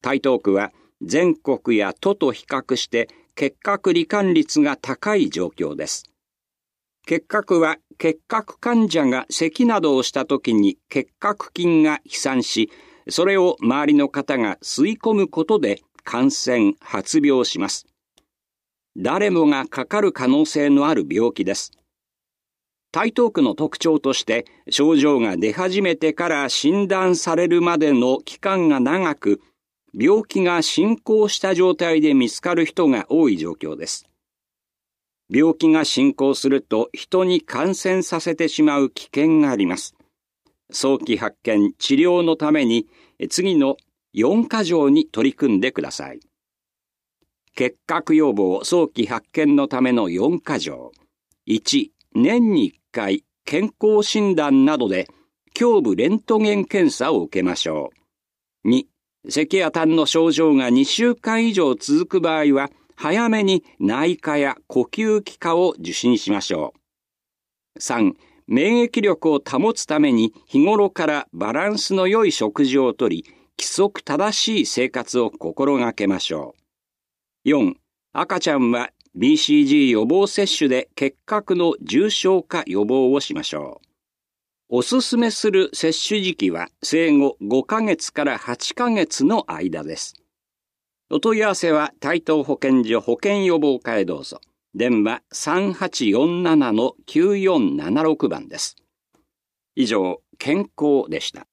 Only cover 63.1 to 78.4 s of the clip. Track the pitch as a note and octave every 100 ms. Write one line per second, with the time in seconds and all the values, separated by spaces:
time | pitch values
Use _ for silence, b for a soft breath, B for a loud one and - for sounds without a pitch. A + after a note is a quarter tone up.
63.1 | G3 A#3 A3 G3 F#3 b b G2 A#2+ E3
64.1 | F3+ - D3 C#3 - _ B2+ A#2+ - A3
65.1 | G#3+ G3+ - F3 E3 F#3 - A2+ A2 B2
66.1 | A#2 - G2+ - F2+ C#2+ _ _ _ _
67.1 | _ _ _ _ _ _ - - A#2+ G2+
68.1 | - b b - A#2 F3+ A#3+ A#3 A#3+ G#3
69.1 | E3 D#3+ C#3+ - C3 G#3 A#3 - D3+ D3
70.1 | A#2+ A2+ b b C3+ E3 G#3+ G3+ - D#3
71.1 | D3 - - G#2 B2+ G3 G#3+ - F#3+ F#3
72.1 | A3 G#3 - A2 G#2 C#3 C3+ B2+ A2 A#2
73.1 | E2+ b b b - - - G3+ - -
74.1 | D3 G3+ G#3 - A3 B2+ - B2+ C3 A#2
75.1 | B2 A2+ - E2 E2 C#3 C#3 A#2+ A2+ G2+
76.1 | F#2 - D#2 C2 - _ _ _ _ _
77.1 | _ _ _ B2+ D3 G2 - _ _ _
78.1 | - F3 F3+